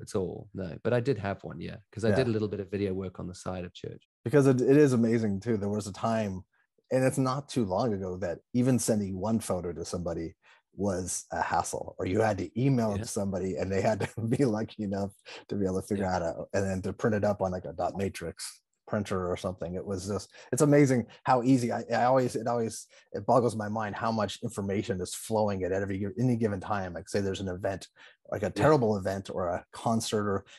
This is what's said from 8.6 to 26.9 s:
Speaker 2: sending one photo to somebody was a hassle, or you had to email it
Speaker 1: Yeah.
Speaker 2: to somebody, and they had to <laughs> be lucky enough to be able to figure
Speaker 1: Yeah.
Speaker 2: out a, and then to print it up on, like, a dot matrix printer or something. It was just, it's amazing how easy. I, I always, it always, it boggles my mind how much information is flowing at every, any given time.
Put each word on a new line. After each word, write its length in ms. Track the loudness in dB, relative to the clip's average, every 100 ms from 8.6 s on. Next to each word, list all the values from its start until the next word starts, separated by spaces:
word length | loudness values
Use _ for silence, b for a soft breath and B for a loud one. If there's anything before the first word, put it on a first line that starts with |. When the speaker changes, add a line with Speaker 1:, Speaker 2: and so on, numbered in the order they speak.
| 2 2
Speaker 2:
sending 380 | 2 2 0 -2
one 200 | 0 0
photo 340 | 0 -4 -4
to 100 | -6
somebody 520 | -6 -6 -4 -4 -6 -10 b b _
was 520 | -4 -2 -2 -4 -6 -6
a 100 | -4
hassle, 540 | 0 0 0 -4 -8 -6
or 80 | 0
you 160 | 2
had 160 | 2 0
to 240 | -4 0
email 300 | 2 4 2
it 40 | 0
Speaker 1:
Yeah. 60 |
Speaker 2:
to 40 | -2
somebody, 460 | -2 -2 -2 -2 -2
and 140 | -2
they 100 | 0
had 180 | 2 0
to 200 | -2 -4
<laughs> 60 | -2
be 180 | 2 2
lucky 380 | 0 -4 -6
enough 280 | -4 -2 -4 -8 B B -8
to 80 | -2
be 100 | 0
able 160 | 0
to 60 | -2
figure 160 | -2 0
Speaker 1:
Yeah. 100 | 0
Speaker 2:
out 60 |
a, 240 | -2 -4 -4
and 120 | -2 0
then 160 | -2
to 100 | -4
print 220 | -2 0 2
it 80 |
up 180 | 2 2
on, 100 | -2
like, 140 | -2 -6
a 80 |
dot 240 | -4 -4 -2
matrix 640 | -4 -4 -10 -10 -14 -14 _ _ -6
printer 400 | -4 -2 -2 -2
or 60 | -2
something. 360 | -4 -6 -6 -6
It 100 | -6
was 220 | -6 -4
just, 240 | -6 -8 B B
it's 100 | 4
amazing 460 | 6 8 6 4 0 B
how 180 | 2 4
easy. 280 | 6 4 4
I, 120 | -2 -2
I 120 | 2 4
always, 300 | 4 2 -2
it 120 | -2
always, 400 | 0 -2 -6 -14 b b
it 120 | -4 4
boggles 300 | 4 4 0
my 140 | -4
mind 260 | -4 -4 -2
how 160 | -2
much 280 | 0 -2 -4
information 560 | -8 -4 -2 -2 -2 -4
is 120 | -6
flowing 500 | -8 -2 0 2 0
at 80 | -2
every, 340 | -2 -2 -4 -4 0
any 160 | 0 2
given 220 | 0 -2
time. 340 | -4 -4 -4